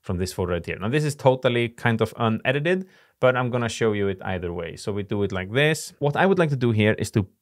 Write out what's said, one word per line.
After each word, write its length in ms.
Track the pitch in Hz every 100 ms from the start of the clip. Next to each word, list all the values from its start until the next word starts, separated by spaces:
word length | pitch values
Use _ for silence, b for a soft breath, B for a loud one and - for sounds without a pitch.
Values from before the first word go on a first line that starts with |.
from 160 | - 87
this 140 | 92
photo 200 | - 90
right 120 | 85 82
here. 120 | 80
Now, 80 | 98
this 160 | 151
is 100 | 151
totally 540 | 143 139 131 131 120 117
kind 320 | - 120 113
of 120 | 113 -
unedited, 720 | 117 113 - 135 156 185 185 b b b
but 160 | 127 127
I'm 140 | 127
gonna 180 | 123 117
show 240 | - 117
you 160 | 104 98
it 120 | 95
either 280 | 101 92 87
way. 220 | 85 85
So 160 | 87 -
we 140 | 104
do 180 | 98 107
it 80 | 101
like 220 | 95 92
this. 400 | 120 151 156 - -
What 160 | 143 143
I 100 | 180
would 140 | 190
like 100 | 160
to 60 | 139 120
do 60 |
here 220 | 107 107 107
is 140 | -
to 160 | 117 98 _